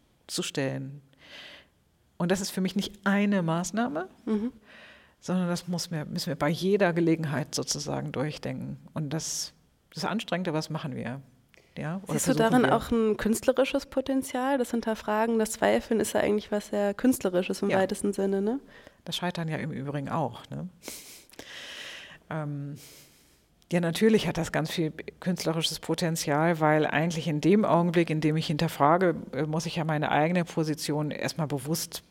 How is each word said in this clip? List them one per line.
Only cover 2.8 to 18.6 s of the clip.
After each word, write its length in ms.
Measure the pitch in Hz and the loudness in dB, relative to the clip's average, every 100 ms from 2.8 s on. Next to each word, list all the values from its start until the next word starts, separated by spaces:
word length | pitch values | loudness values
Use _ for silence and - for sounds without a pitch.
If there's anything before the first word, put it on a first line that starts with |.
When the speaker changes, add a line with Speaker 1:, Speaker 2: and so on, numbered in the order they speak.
| - - | -4 -4
Speaker 1:
eine 400 | 202 202 208 202 | 0 2 4 2
Maßnahme, 640 | 165 165 180 208 247 302 370 - - | 2 0 -2 -2 -2 -2 -8 -8 -4
Speaker 2:
Mhm. 260 | 214 233 - - - - - _ _ | -2 -2 -8 -20 -20 -20 -20 _ _
Speaker 1:
sondern 280 | - 185 175 | -4 -2 0
das 200 | 175 - | -2 -4
muss 240 | 175 - | -6 -4
mir, 140 | 165 143 | -6 -6
müssen 200 | 170 - | -6 -4
wir 60 | 139 | -2
bei 140 | 147 | 0
jeder 420 | 160 185 202 185 | 0 2 4 4
Gelegenheit 600 | 170 165 160 156 143 151 | 4 2 2 0 -2 -4
sozusagen 580 | - 131 147 143 139 143 | -4 -4 -4 -4 -4 -4
durchdenken. 680 | 123 147 - 131 127 131 139 - - | -4 -4 -4 -8 -8 -8 -10 -10 -6
Und 160 | 147 | -4
das, 400 | 160 - - - - _ _ _ | -4 -4 -6 -8 -12 _ _ _
das 120 | - - | -8 -4
Anstrengende, 480 | 190 - 170 180 | -4 -2 -4 -2
was 180 | 156 - | -2 -2
machen 240 | 156 151 127 | -6 -6 -6
wir? 260 | 110 135 - _ _ _ _ - | -8 -8 -12 _ _ _ _ -10
Ja, 200 | 143 185 190 | -6 -6 -4
oder 80 | |
Speaker 2:
Siehst 140 | 151 - | -2 2
du 40 | |
Speaker 1:
versuchen 40 | 240 | 4
Speaker 2:
darin 240 | 226 247 | 6 6
Speaker 1:
wir. 120 | 226 226 | 6 4
Speaker 2:
auch 140 | - | 2
ein 280 | 233 220 208 | 2 2 2
künstlerisches 680 | 214 226 - 254 262 277 - | 0 0 2 2 2 0 -2
Potenzial? 720 | - 262 269 262 254 262 277 | -4 -2 -2 -2 -2 0 0
Das 140 | 240 | 0
Hinterfragen, 680 | 233 220 220 - 214 233 226 | -2 -2 -4 0 0 2 2
das 140 | 220 | 0
Zweifeln 480 | - 202 226 - 220 | 2 4 4 2 0
ist 140 | 214 | 2
ja 80 | 208 | 2
eigentlich 300 | - 208 - | 2 0 0
was 180 | 208 - | -4 -2
sehr 260 | 208 202 202 | -2 0 2
Künstlerisches 680 | 254 254 190 180 180 190 | 2 2 2 0 -2 -2
im 80 | 202 | 0
Speaker 1:
Ja. 80 | 190 | 2
Speaker 2:
weitesten 360 | 190 202 202 | 2 0 -2
Sinne, 280 | 196 196 196 | 0 0 0
ne? 180 | 202 269 | 0 -2